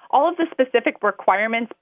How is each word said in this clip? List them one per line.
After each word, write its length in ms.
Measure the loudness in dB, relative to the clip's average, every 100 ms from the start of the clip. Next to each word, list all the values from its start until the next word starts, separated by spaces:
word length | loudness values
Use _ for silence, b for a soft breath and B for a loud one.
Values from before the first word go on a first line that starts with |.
| b
all 160 | 0 0
of 60 | -2
the 100 | -4
specific 500 | -2 0 0 -2 -2
requirements 720 | -4 -2 0 0 0 -4 -6 -8